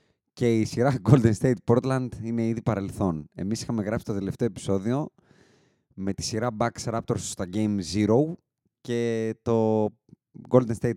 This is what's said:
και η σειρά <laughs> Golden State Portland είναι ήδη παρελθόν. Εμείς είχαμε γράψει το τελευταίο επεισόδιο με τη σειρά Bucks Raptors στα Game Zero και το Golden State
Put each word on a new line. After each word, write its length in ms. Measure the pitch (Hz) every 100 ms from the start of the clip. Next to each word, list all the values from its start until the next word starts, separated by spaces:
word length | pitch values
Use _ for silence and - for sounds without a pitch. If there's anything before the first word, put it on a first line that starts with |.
| _ _ _
και 260 | - 120 113
η 60 | 107
σειρά 300 | - 131 127
<laughs> 80 | 98
Golden 240 | 139 113 104
State 140 | 131 117 -
Portland 420 | 120 135 131 127 107
είναι 240 | 113 117 113
ήδη 160 | 113
παρελθόν. 680 | 113 98 95 - 98 78 73 -
Εμείς 260 | 95 113
είχαμε 220 | - 117
γράψει 220 | 101 117 -
το 80 |
τελευταίο 340 | 101 95 - 120
επεισόδιο 640 | 92 - 98 101 135 156 _ _ _ _ _ _ _ _
με 200 | - 98
τη 80 | 95
σειρά 260 | - 107 120 107
Bucks 240 | 117 - -
Raptors 240 | 113 - 107
στα 280 | - - 92
Game 260 | 101 107 101 82
Zero 400 | 95 104 117 156 180 _ _ _ _
και 520 | - 117 117 113 110 113
το 420 | - 113 110 110 107 - _ - _ - -
Golden 240 | 127 117 117
State 140 | 123